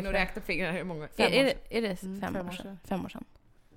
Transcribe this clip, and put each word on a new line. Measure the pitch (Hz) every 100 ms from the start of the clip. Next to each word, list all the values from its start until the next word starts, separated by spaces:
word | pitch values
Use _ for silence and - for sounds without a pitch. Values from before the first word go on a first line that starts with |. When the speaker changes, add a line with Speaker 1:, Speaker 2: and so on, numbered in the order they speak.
Speaker 1:
nog | 190
Speaker 2:
räknar. | 190
Speaker 1:
räkna | 185 214
fingrarna | - 175 180 180
hur |
många. | 180 156
Speaker 2:
Är, | 151
Speaker 3:
Fem | - 240
år | 262
Speaker 2:
är, | 269
Speaker 3:
sedan. | - -
Speaker 2:
är | 226
det | 220 185
Speaker 3:
Mm, | 190 196
Speaker 2:
fem | 185
Speaker 3:
fem | 190 180
Speaker 2:
år |
Speaker 3:
år |
Speaker 2:
sedan? | 185
Speaker 3:
sedan. | 202 190
Speaker 2:
Fem | - 190 -
år |
sedan. | - - - _ - _